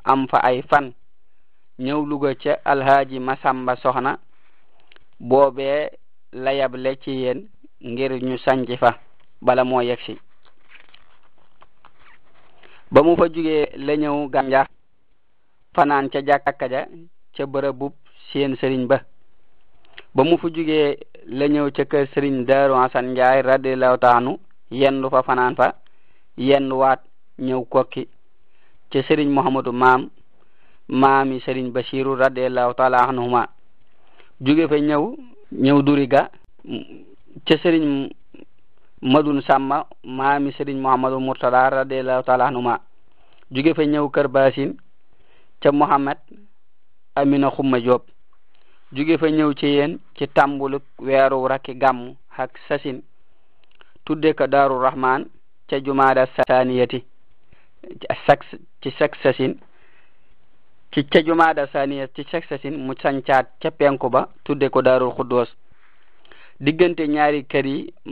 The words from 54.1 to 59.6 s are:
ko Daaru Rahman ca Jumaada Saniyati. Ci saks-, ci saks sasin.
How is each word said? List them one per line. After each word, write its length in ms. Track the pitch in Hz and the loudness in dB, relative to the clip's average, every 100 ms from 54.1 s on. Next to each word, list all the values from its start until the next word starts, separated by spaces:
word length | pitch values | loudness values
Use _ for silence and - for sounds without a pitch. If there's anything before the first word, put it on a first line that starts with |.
| 156 156 | 0 0
ko 120 | 151 131 | 2 2
Daaru 340 | 139 139 127 | 4 4 2
Rahman 460 | 131 131 131 135 - - - - - | 0 0 0 0 -2 -16 -20 -18 -6
ca 100 | 139 | -4
Jumaada 460 | 135 135 135 131 131 - 131 | -2 4 4 6 2 0 2
Saniyati. 560 | 127 127 127 120 127 - - - - - - - - - - | 4 2 2 0 -2 -10 -18 -18 -18 -20 -20 -20 -20 -18 -16
Ci 60 | - - - | -8 -4 4
saks-, 320 | 143 - - - - | 2 2 -16 -18 -12
ci 80 | 139 - | -10 -2
saks 200 | 147 - | -2 2
sasin. 320 | 139 127 131 - | 0 2 0 -2